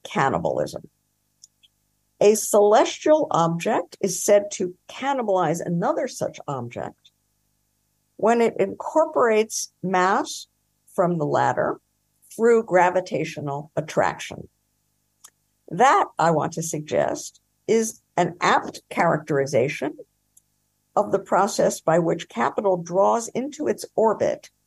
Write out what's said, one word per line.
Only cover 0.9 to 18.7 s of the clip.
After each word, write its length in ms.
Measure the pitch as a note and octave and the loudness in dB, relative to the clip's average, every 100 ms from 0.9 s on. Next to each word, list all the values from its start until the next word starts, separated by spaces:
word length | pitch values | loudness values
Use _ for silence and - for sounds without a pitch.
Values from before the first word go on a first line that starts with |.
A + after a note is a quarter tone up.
| _ _ _ _ _ - _ _ _ _ _ _ - | _ _ _ _ _ -20 _ _ _ _ _ _ 2
A 140 | G#3 G#3+ | 4 4
celestial 920 | - G#3 G#3 A3 E4 - - D#4 - | 2 4 6 6 4 0 2 2 4
object 680 | D#3+ E3 E3+ F#3+ C4 - - | 0 0 0 -2 -2 -4 -6
is 240 | G3 - | -6 -4
said 280 | - G3+ G3+ | 2 2 2
to 240 | - F3+ - _ | -6 -8 -8 _
cannibalize 720 | - B3+ C4+ A3 F#3 E3 E3 | -10 -4 -4 0 0 2 -2
another 480 | - E3+ A3+ E4 C4 | -2 -2 0 -2 -4
such 320 | - - - - | -6 -8 -8 -10
object 640 | C3+ A#2+ G#2 - - _ _ _ _ _ _ _ _ _ _ _ - | -8 -8 -10 -12 -12 _ _ _ _ _ _ _ _ _ _ _ -2
when 240 | G#3+ A#3 | 0 2
it 140 | A3+ - | 2 0
incorporates 1120 | G3 G3 - D#4 D#4+ - A#3+ G#3+ A3 - - _ | -4 -2 -2 0 0 2 2 2 0 -4 -10 _
mass 680 | F3+ F#3 F#3 A3+ - - - _ _ _ _ | -2 0 2 0 -2 -10 -16 _ _ _ _
from 240 | - F3 E3+ | 0 0 2
the 80 | D3 | 0
latter 540 | C3+ B2+ B2+ D#3 - _ _ _ _ _ - | 2 2 2 -2 -4 _ _ _ _ _ 0
through 280 | A3+ A3+ | 4 4
gravitational 1080 | A3 F3+ F3 F3+ F3+ C#3+ D#3 - C#3+ C#3+ D3 - | 4 4 4 2 -2 -4 -4 -6 -8 -8 -6 -8
attraction. 720 | D#3 - F#2 - - - - _ _ _ _ _ _ _ - _ _ _ - | -4 0 0 -2 -12 -14 -16 _ _ _ _ _ _ _ -20 _ _ _ -10
That, 360 | E3 B3+ F#4+ - - | 2 4 4 0 0
I 100 | D#3+ | 2
want 240 | D#3 C#3 | 2 -2
to 80 | - | -6
suggest, 800 | D#3+ D3+ D3+ F2 C#2+ - - _ _ _ - | -8 -8 -4 -2 0 -4 -12 _ _ _ -2
is 340 | A3 A3 - _ - | 0 0 -8 _ -2
an 200 | E3+ - | -2 0
apt 440 | F#3 G#3+ - | 0 0 -2